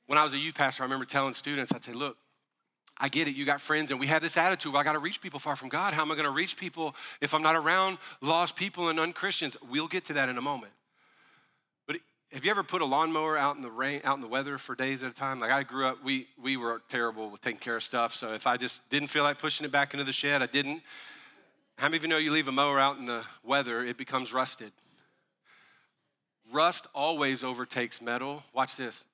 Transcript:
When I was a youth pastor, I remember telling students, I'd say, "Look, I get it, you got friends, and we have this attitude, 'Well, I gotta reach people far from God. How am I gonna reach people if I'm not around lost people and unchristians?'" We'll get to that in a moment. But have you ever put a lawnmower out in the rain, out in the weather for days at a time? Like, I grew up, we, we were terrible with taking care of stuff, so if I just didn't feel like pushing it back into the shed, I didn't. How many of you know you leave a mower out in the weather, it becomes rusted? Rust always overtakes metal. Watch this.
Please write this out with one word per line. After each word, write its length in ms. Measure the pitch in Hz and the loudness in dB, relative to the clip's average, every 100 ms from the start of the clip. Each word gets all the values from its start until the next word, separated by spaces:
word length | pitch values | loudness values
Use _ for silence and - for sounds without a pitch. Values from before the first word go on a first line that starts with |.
| - | 2
When 120 | 151 | 4
I 60 | |
was 100 | 151 | 6
a 40 | 139 | 2
youth 180 | 156 156 | -4 2
pastor, 280 | 139 127 | 0 2
I 20 | 131 | -2
remember 200 | 135 127 | -2 -2
telling 280 | 143 135 | 0 0
students, 400 | 127 143 143 123 | -2 -4 -2 -2
I'd 100 | 123 | -4
say, 100 | - | -6
"Look, 240 | 120 143 117 _ _ _ _ _ _ - - | -6 -6 -8 _ _ _ _ _ _ -18 -4
I 120 | 139 | -2
get 180 | 147 151 | 0 0
it, 80 | 139 | 0
you 80 | |
got 160 | 143 143 | 0 0
friends, 320 | - 151 151 | 2 0 0
and 80 | 131 | 0
we 80 | 139 | 2
have 140 | 160 | 2
this 160 | 160 170 | 4 2
attitude, 340 | 175 185 151 | 4 2 2
'Well, 80 | 143 | 2
I 60 | 147 | 2
gotta 140 | 151 | 2
reach 200 | 156 208 | -2 -6
people 200 | 185 143 | -8 -6
far 180 | 151 139 | -4 -4
from 100 | - | -4
God. 260 | 151 196 | -2 0
How 100 | 156 | 0
am 80 | 156 | 0
I 20 | 151 | 0
gonna 140 | 147 | 0
reach 260 | 139 185 - | 0 -2 -4
people 400 | 190 165 160 - - - | -8 -6 -6 -6 -14 -4
if 140 | 143 | 0
I'm 80 | 156 | 4
not 160 | 156 160 | 4 4
around 400 | 151 185 190 185 - - | 4 4 4 0 -10 -4
lost 340 | 139 165 170 - | 2 4 2 0
people 320 | 190 - 170 | -4 0 0
and 120 | 160 | 2
unchristians?'" 580 | 165 170 196 - 147 - | 0 0 -2 0 -2 -6
We'll 280 | 120 139 160 | -4 -2 -2
get 160 | 180 - | -2 -2
to 80 | |
that 160 | 147 135 | 0 0
in 80 | 123 | 0
a 40 | |
moment. 320 | 135 135 104 _ _ _ _ _ _ _ _ _ _ _ - | -2 -4 -8 _ _ _ _ _ _ _ _ _ _ _ -10
But 100 | 151 - _ _ | -10 -12 _ _
have 140 | 135 160 | -4 0
you 60 | |
ever 120 | 208 | 0
put 180 | 156 180 | 0 0
a 40 | 147 | 2
lawnmower 500 | 139 160 160 156 156 | 4 4 2 2 2
out 200 | 143 143 | 2 0
in 60 | |
the 100 | 127 | -6
rain, 300 | 113 131 143 | -4 -4 -2
out 120 | 147 139 | 0 0
in 60 | |
the 60 | 117 | 0
weather 300 | 131 139 139 | -2 -2 -6
for 180 | - 127 | -8 -4
days 280 | 131 135 | -2 -2
at 60 | 127 | -6
a 40 | |
time? 260 | 113 135 131 | -4 -4 -2
Like, 120 | 113 | 2
I 120 | 139 | 2
grew 240 | 127 127 135 | 0 0 0
up, 160 | 127 | 0
we, 240 | 135 135 127 - | -2 -2 -4 -8
we 180 | 131 131 | -4 -2
were 280 | 117 113 - | -2 -4 -4
terrible 420 | 127 117 110 110 | -2 0 -2 -8
with 100 | 101 | -6
taking 180 | 123 110 | -6 -4
care 160 | 127 113 | -4 -4
of 80 | |
stuff, 300 | - 123 117 | -2 0 0
so 200 | - 117 | -2 -6
if 120 | 110 127 | -2 0
I 120 | 123 | 0
just 300 | 127 - - | 0 -6 -2
didn't 200 | 143 143 | -2 0
feel 140 | 151 | 2
like 160 | 143 139 | 2 2
pushing 260 | 156 135 147 | 0 -2 0
it 60 | |
back 220 | 143 139 | 2 2
into 100 | 139 | 0
the 100 | 135 | -2
shed, 300 | 131 143 143 | 0 2 2
I 20 | 123 | 2
didn't. 380 | 143 139 160 - - - - - - _ _ _ - | 2 0 -4 -12 -18 -18 -20 -20 -20 _ _ _ -2
How 80 | 143 | 0
many 100 | 160 | 2
of 60 | |
you 60 | 160 | 2
know 80 | 156 | 2
you 140 | 156 | 4
leave 160 | 151 139 | 2 2
a 40 | |
mower 280 | 135 143 139 | 2 4 6
out 180 | 139 139 | 4 2
in 80 | 120 | -6
the 200 | 117 110 - | -8 -8 -10
weather, 420 | 117 139 123 117 | 0 0 0 -2
it 140 | 123 120 | -4 -6
becomes 340 | 131 135 123 | -4 -4 0
rusted? 400 | 123 127 - 107 - _ _ _ _ _ _ _ - _ _ _ _ _ _ _ _ 110 | 0 -2 -4 -14 -20 _ _ _ _ _ _ _ -20 _ _ _ _ _ _ _ _ -4
Rust 360 | 135 165 175 - | 2 2 2 -4
always 500 | 143 147 160 139 131 | -2 0 2 0 0
overtakes 560 | 127 123 123 131 120 - | -4 -6 -4 -4 -4 -4
metal. 440 | 117 120 135 147 147 | -4 -4 -4 -10 -6
Watch 220 | 123 127 - | -2 -2 -4
this. 280 | 123 - - | -8 -10 -18